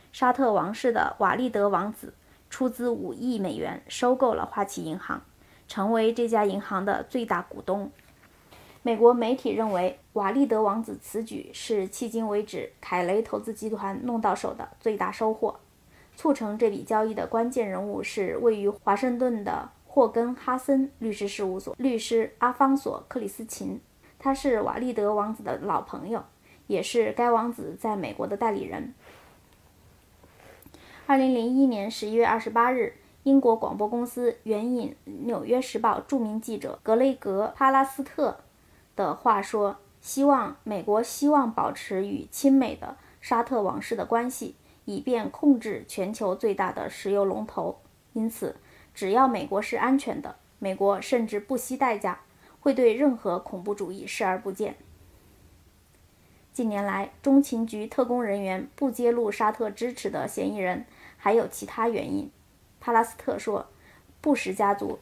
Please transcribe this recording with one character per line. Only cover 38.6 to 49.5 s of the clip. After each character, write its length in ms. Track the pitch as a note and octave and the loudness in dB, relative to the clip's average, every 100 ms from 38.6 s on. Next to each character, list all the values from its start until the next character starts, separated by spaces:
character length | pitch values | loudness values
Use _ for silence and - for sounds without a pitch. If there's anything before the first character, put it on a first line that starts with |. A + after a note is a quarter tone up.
| _ _ _ | _ _ _
的 200 | - F#3 | -4 -2
话 280 | D#3 A#3+ G#3 | 0 2 2
说， 360 | G3+ A3 G3+ - - _ | 2 0 0 -2 -14 _
希 240 | - - | -8 2
望， 320 | C#4 C4+ G#3 - | 4 4 2 -6
美 200 | - G#3 | -8 -6
国 200 | F#3+ G#3 | 0 2
希 260 | A#3 - C#4+ | 0 0 4
望 240 | D4 A#3+ | 4 4
保 200 | A3 - | 0 -2
持 340 | - - F#3+ G3+ | -4 -6 -4 -4
与 200 | G3+ - | -6 -8
亲 220 | - C#4 | 2 6
美 240 | C4+ A#3+ - | 6 4 -2
的 200 | - C4+ - _ | -10 -14 -18 _
沙 220 | - A#3 | -2 0
特 200 | A#3 B3 | 2 0
王 200 | G3 - | 0 -2
室 140 | - G#3+ | -4 -4
的 100 | - | 0
关 240 | A#3 B3 | 0 -2
系， 240 | B3+ - - _ _ | -6 -10 -12 _ _
以 160 | - G3 | -10 -6
便 280 | - A#3+ B3 | -2 -2 -2
控 300 | - D4 B3+ | 2 4 6
制 260 | A3+ D#3+ - | 4 -8 -8
全 260 | - F#3+ | -6 -6
球 200 | A3 G#3 | -2 -2
最 200 | F#3+ A3 | 0 0
大 160 | G3 F#3 | 0 -2
的 160 | - - | -2 -8
石 220 | - G3 | -6 -2
油 140 | G3+ | 2
龙 200 | G3 G3+ | 2 0
头。 360 | A3 - E3+ - _ _ _ | -6 -6 -6 -8 _ _ _
因 180 | A3+ A3 | -4 -4
此， 260 | - G3 - - - - | -4 -8 -8 -18 -20 -20
只 160 | - F#3+ | -6 0
要 160 | A3 C4 | 4 4
美 180 | A3 | 2
国 160 | D4 | -2